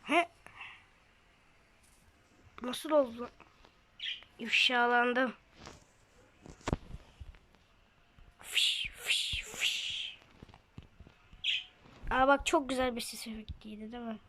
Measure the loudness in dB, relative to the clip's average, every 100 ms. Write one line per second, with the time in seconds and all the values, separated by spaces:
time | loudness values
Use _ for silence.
0 | 2 2 2 -6 -20 -18 -18 -18 -20 _
1 | _ _ _ _ _ _ _ _ _ _
2 | _ _ _ _ -20 -10 -8 -6 4 4
3 | 4 -2 -14 -14 -20 _ -20 _ _ _
4 | -10 -10 -14 -12 0 2 4 4 6 6
5 | 4 4 2 -2 -16 -20 -18 -20 -20 _
6 | _ -20 -20 _ -20 -10 -4 -4 -4 -16
7 | -18 -18 -18 -18 -20 _ _ _ _ _
8 | _ -20 -20 _ -2 2 2 0 -4 -8
9 | -2 0 0 -4 -8 -2 -2 -2 -4 -6
10 | -8 -10 -20 -20 -20 -20 _ -20 -20 -20
11 | -20 -20 -20 -10 -4 -4 -6 -20 -20 -12
12 | -2 4 6 6 6 2 2 0 0 -2
13 | -8 -10 -10 -12 -12 -14 -12 -12 -12 -10
14 | -10 -10